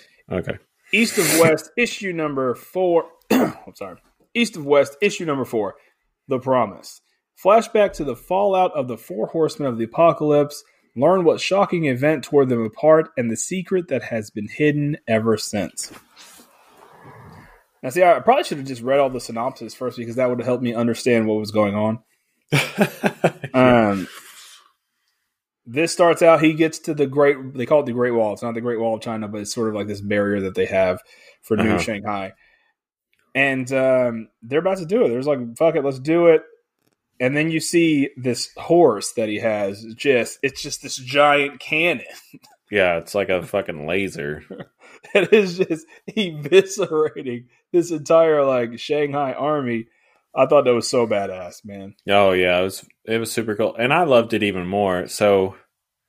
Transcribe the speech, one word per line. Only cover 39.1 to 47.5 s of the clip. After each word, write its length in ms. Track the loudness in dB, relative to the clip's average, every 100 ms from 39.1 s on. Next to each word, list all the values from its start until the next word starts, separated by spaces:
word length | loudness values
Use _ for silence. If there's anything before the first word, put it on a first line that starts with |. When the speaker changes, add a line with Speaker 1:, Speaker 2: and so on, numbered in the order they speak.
Speaker 2:
that 160 | -4 -4
he 80 | -2
has, 460 | -2 -2 -4 -6 -14 -4
just, 440 | 0 0 0 -6
it's 200 | -8 -8
just 200 | -12 -12
this 140 | -12 -12
giant 640 | -2 4 4 4 0 -8
cannon. 460 | -6 -2 -2 -2 -8 -20 -20
<laughs> 120 | -20 _ _ -4
Speaker 1:
Yeah, 260 | 0 2 0
it's 160 | -4
like 160 | -4 -2
a 140 | -2
fucking 420 | -2 -6 -6 -8 -4
laser. 580 | -4 -4 -6 -8 -10 -14
Speaker 2:
<laughs> 240 | -18 -20 _ -20 -20 -2
It 180 | 0 4
is 280 | 4 4 -2
just 260 | -4 -4 -10 _ -10
eviscerating 1400 | -6 -6 -6 2 4 4 -2 -4 -2 -2 -4 -10 -10 -12